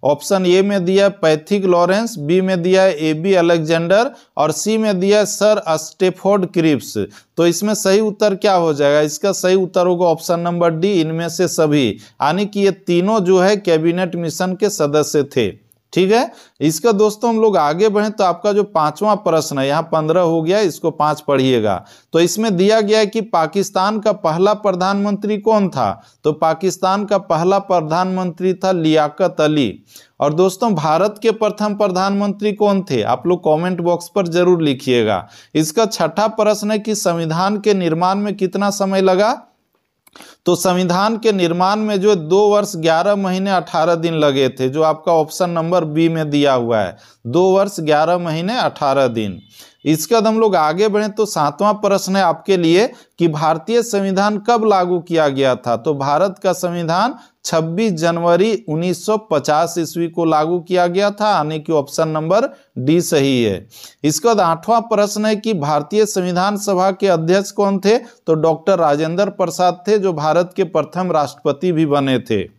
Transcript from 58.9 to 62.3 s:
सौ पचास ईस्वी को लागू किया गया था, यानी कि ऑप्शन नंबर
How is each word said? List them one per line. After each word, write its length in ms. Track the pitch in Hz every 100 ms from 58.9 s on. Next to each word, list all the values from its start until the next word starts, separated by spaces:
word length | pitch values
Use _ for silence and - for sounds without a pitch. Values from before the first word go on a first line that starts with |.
| 175 -
सौ 100 | 214 214
पचास 480 | 151 143 151 165 180
ईस्वी 300 | 156 170 170
को 160 | 170
लागू 340 | 170 156 156 180
किया 260 | 165 180 175
गया 220 | 175 208
था, 200 | 202 214
यानी 300 | 190 151 156
कि 120 | 151
ऑप्शन 360 | 156 135 - 160
नंबर 400 | 156 156